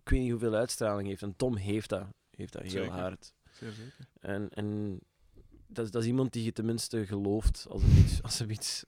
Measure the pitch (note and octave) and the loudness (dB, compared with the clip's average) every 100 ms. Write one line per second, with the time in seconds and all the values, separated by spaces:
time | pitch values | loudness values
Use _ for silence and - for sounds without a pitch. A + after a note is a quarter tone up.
0 | - C3+ B2+ A#2 A2+ G#2+ B2 - A2 G2+ | 2 2 2 0 2 2 0 0 -2 0
1 | G2 F#2+ G2+ F#2+ C3 A2 G2 G#2+ - G2 | -2 -6 -8 -2 0 0 0 -2 -2 -4
2 | F#2+ - _ - G2 - F#2 F#2+ F#2 F2+ | -6 -14 _ -14 -12 -10 -6 -4 -4 -4
3 | F#2 F#2 - _ _ - A2+ G#2+ A#2+ - | -6 -8 -16 _ _ -16 -14 -12 -16 -18
4 | C3 _ G2 G2 G#2 - G#2 G#2 G#2 F#2 | -20 _ -8 -6 -6 -6 -4 -4 -4 -8
5 | - _ - - - - - A#2 A2+ A#2 | -14 _ -20 -20 -20 -20 -12 -8 -4 0
6 | A2+ B2+ C3 A#2+ A2+ - A2+ A#2 - A2+ | 0 2 0 0 -4 -2 -2 -2 -4 -4
7 | G2 G2+ G2+ G#2+ - - - G2+ - - | -4 -2 0 2 2 0 -4 2 8 10
8 | - - - - A2 G#2+ - - | 10 6 -2 -4 -4 -4 -6 -8